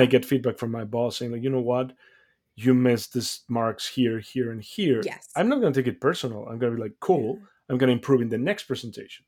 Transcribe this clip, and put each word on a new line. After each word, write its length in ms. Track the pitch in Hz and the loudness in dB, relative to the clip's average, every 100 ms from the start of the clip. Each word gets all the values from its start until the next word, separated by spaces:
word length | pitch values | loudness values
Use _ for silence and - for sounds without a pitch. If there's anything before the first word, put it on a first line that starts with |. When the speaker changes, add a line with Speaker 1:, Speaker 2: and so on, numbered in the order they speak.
Speaker 1:
I 40 | |
Speaker 2:
Yeah. 20 | 127 | 8
Speaker 1:
get 180 | 127 - | 6 4
feedback 340 | 135 123 110 | 0 0 -4
from 100 | 117 | -6
my 120 | 113 107 | -6 -6
boss 320 | 117 120 - | -2 -2 -4
saying, 140 | 120 | -8
like, 100 | 117 | -6
"You 60 | 131 | -4
know 100 | 131 | -2
what? 320 | 120 123 127 - _ _ _ _ _ - | 0 0 -2 -8 _ _ _ _ _ -2
You 200 | 120 127 | 2 4
missed 380 | 123 117 - 123 | 4 2 0 -6
this 260 | 117 - - | -6 -8 -6
marks 380 | 117 113 110 - | -2 -2 -2 -6
here, 300 | - 120 113 | 0 0 0
here, 320 | 107 131 117 | -6 -4 -4
and 100 | 113 | -6
here." 400 | 104 - 175 117 | -10 -2 2 2
Speaker 2:
Yes. 260 | - - - 143 | 0 -8 -8 -2
Speaker 1:
I'm 140 | 214 | 0
not 120 | 277 | 2
gonna 120 | 196 | 2
take 140 | 135 123 | 2 0
it 120 | - | 0
personal. 460 | 135 175 127 107 113 | -2 -2 -4 -8 -10
I'm 120 | 117 | -4
gonna 160 | 120 117 | -2 -2
be 60 | |
like, 180 | 110 - | -6 -6
"Cool. 380 | - 165 113 - | 0 2 2 -6
Speaker 2:
Yeah. 60 | - _ - | -12 _ -6
Speaker 1:
I'm 80 | 127 | 2
gonna 120 | 127 | 4
improve 300 | 120 - 131 | 2 4 2
in 80 | 117 | 2
the 80 | 113 | -2
next 280 | 147 202 - | -2 -4 -6
presentation. 600 | 127 117 - - - | -8 -8 -14 -16 -20